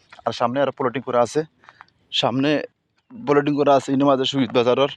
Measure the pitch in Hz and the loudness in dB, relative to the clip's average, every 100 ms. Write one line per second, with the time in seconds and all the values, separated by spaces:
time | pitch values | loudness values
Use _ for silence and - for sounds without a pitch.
0 | _ - 117 - 120 135 131 - 131 127 | _ -10 -8 -2 -2 0 -2 -2 -4 -4
1 | 127 120 117 151 160 _ _ - - _ | -2 0 0 -2 -6 _ _ -20 -20 _
2 | _ - 131 127 143 147 - _ _ _ | _ -4 -2 0 0 -2 -4 _ _ _
3 | _ 120 127 143 143 143 143 139 - 135 | _ -6 0 2 2 2 4 2 2 0
4 | 143 131 120 139 113 120 120 123 139 | 2 2 0 -2 0 0 2 2 0